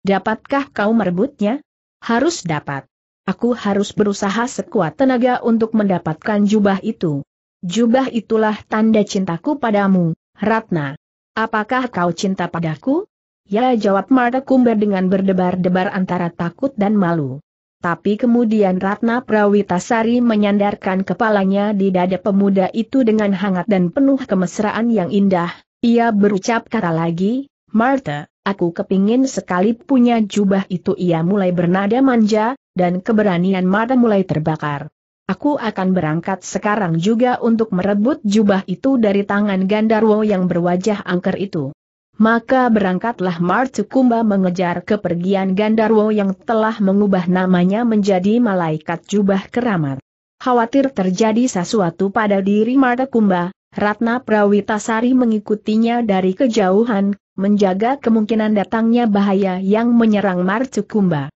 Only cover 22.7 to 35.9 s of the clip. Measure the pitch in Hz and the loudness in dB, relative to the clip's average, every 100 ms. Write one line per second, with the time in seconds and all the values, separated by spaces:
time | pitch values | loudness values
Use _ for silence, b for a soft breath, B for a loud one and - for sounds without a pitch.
22.7 | 226 220 269 226 214 202 185 202 180 220 | -2 -2 0 2 2 0 -2 -2 -4 0
23.7 | 196 175 277 277 269 262 190 180 - 208 | 0 0 2 2 0 0 -2 -2 -2 -4
24.7 | 208 233 220 170 202 202 180 175 - _ | -2 0 0 0 0 2 2 -2 -8 _
25.7 | - 240 233 233 208 208 196 - 226 - | -4 0 2 2 2 2 2 -2 -4 -2
26.7 | 226 175 160 170 170 196 262 277 _ _ | -4 -2 -2 -2 -2 -2 -2 -6 _ _
27.7 | 214 247 269 156 147 - _ 196 202 170 | 0 2 0 -4 -10 -10 _ -6 -2 -4
28.7 | 170 196 190 202 247 262 - - 180 208 | -4 -2 0 2 2 0 -2 -4 0 0
29.7 | 240 - 269 240 233 208 202 202 196 - | -2 0 2 4 2 0 0 0 0 -2
30.7 | 180 - - 180 160 170 208 185 175 170 | -6 -4 -2 0 0 0 0 0 0 0
31.7 | 185 202 240 269 240 214 214 226 277 _ | 0 0 2 2 2 2 2 0 -4 _
32.7 | 180 175 185 214 214 202 175 185 185 180 | -2 -2 -2 -2 0 2 2 0 0 0
33.7 | 202 226 254 240 202 190 156 160 156 151 | 0 0 2 4 2 0 -2 -2 -4 -4
34.7 | 143 151 _ _ _ - 190 294 294 226 | -6 -10 _ _ _ -8 -4 -2 -2 -4
35.7 | 202 185 | -4 0